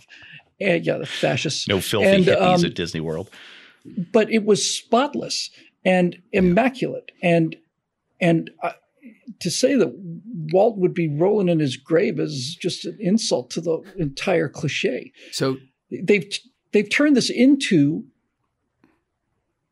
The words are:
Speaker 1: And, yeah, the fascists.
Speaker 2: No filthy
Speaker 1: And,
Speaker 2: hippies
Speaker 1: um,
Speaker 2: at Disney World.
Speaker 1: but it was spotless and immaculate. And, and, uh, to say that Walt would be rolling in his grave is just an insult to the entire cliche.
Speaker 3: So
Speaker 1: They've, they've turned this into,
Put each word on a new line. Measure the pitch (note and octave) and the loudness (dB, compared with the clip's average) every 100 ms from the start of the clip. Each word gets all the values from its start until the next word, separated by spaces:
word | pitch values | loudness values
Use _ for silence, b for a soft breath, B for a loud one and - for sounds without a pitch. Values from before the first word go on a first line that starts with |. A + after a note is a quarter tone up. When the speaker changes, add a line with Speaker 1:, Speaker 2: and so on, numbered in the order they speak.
| _ B B B B - | _ B B B B -4
Speaker 1:
And, | G3 E3+ | 0 0
yeah, | E3 - | 0 -4
the | - | -4
fascists. | - D3 C#3+ D#3+ - - | -2 -2 0 -2 -4 0
Speaker 2:
No | G2+ | -2
filthy | - G#2+ G3 | 0 2 4
Speaker 1:
And, | G3 F#3 | 6 4
Speaker 2:
hippies | F#3 | 4
Speaker 1:
um, | F#3 F3+ E3+ | 4 4 2
Speaker 2:
at | |
Disney | - F2 E2 | -2 -6 -4
World. | D#2+ D#2+ G2 B B B B B - - E3+ | -6 -6 -8 B B B B B -14 -10 0
Speaker 1:
but | A3+ G#3 | 2 2
it | A3 G#3 | 0 2
was | G3+ - | 0 0
spotless | - - A3+ C#4+ - - - - b b _ F#3+ | -6 0 0 0 -4 -8 -8 -10 b b _ 0
and | F#3 F3+ - _ | 2 2 -2 _
immaculate. | G3 F3+ F3 B3 C4 D#3 C3+ - - | 0 2 4 2 -2 -6 -8 -14 -4
And, | F3+ E3+ D#3+ D#3+ _ _ _ _ _ - | 2 2 2 -4 _ _ _ _ _ -2
and, | F3 E3 E3 - | 2 2 -2 -8
uh, | E3+ - _ _ B3 - - G3 | -8 -8 _ _ -20 -20 -20 -8
to | F3+ | -6
say | - C4 C#4 | 0 2 2
that | E3+ - F3+ E3 G#3+ A3 D#3 | 0 -2 -14 -14 -14 -12 -2
Walt | F3+ A3+ G#3 | 2 2 2
would | F3+ D#3 | -2 0
be | D#3+ | -2
rolling | C#3+ F#3 G#3+ F3+ | 0 0 2 2
in | E3 | 0
his | D3 A#2+ | 0 -4
grave | - D#3+ A3+ D#3 | -2 0 0 -2
is | D#3 D3 B2+ F3 | -6 -6 -10 -8
just | F#3 - - | -8 -8 -12
an | E3 | -6
insult | G3 A3 - D#3 B2 | 0 0 0 -4 -4
to | - | -8
the | E3 D#3+ - - | -4 -4 -6 -6
entire | D3+ C#3 - E3+ D#3+ | -6 -4 -2 0 -2
cliche. | - D3 - - - - B B | -4 -6 -4 -4 -6 -10 B B
Speaker 3:
So | - C3+ C3 - _ - | -6 -4 -4 -10 _ -14
Speaker 1:
They've, | - F#3+ G#3 C#3 - _ _ _ | -8 0 0 0 -12 _ _ _
they've | G#3 G#3 | -2 0
turned | - D4 C4 | 0 4 4
this | - | 2
into, | - C4 C#4 - F3 C#3+ E3 - _ _ _ _ _ _ _ _ _ _ _ _ _ _ _ _ | 2 4 4 2 2 2 0 -8 _ _ _ _ _ _ _ _ _ _ _ _ _ _ _ _